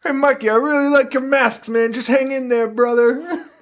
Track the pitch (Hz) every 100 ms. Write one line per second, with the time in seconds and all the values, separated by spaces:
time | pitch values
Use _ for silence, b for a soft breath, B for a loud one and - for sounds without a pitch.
0 | - 269 277 269 226 220 285 294 285 285
1 | 269 269 262 277 240 220 - 226 226 233
2 | 233 269 269 269 254 240 226 214 240 240
3 | 240 262 339 339 - _